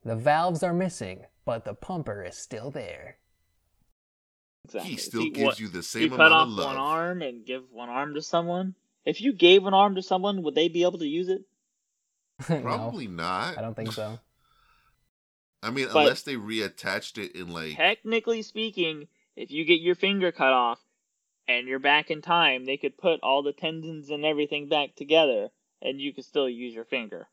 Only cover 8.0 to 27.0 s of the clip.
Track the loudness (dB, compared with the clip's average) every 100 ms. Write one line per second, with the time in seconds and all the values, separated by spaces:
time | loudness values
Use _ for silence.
8 | -4 -6 -2 -2 0 -2 -4 -8 _ _
9 | -6 -2 -2 6 10 10 8 6 6 4
10 | 0 0 2 0 0 2 2 4 2 2
11 | -2 -2 -2 -4 -6 _ _ _ _ _
12 | _ _ _ _ -2 -2 0 -4 -4 -6
13 | -8 -4 -2 0 -2 -6 -8 -6 -8 -6
14 | -8 -10 _ _ _ _ _ _ _ _
15 | _ _ _ _ _ _ -6 -4 2 4
16 | 4 2 -6 -8 -4 -4 -4 -4 -4 -4
17 | -6 -10 -12 -10 -10 -8 -8 0 0 0
18 | -4 -4 -2 -4 -6 -8 -8 -4 -4 -6
19 | -16 _ _ -16 -10 -6 2 4 4 0
20 | 0 2 0 2 4 4 2 -2 _ _
21 | _ _ _ _ -2 -2 -2 0 4 4
22 | 2 -6 0 4 4 2 -4 -4 -4 0
23 | 0 2 2 2 0 -4 -6 -6 -10 -12
24 | -10 -2 0 0 -2 -4 -2 0 -2 -8
25 | 4 4 6 2 -2 _ _ _ -8 -6
26 | -8 -10 -6 -2 -2 -4 -10 -12 -8 -8